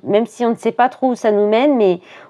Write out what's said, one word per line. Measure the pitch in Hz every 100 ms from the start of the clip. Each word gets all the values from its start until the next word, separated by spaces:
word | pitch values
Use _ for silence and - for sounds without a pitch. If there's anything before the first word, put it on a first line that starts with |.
même | - 208 226
si | -
on | 240
ne | 233
sait | 226
pas | 226 247
trop | - 262
où |
ça | 240 233
nous | 208 208
mène, | 220 285 262
mais, | 202 180 - - -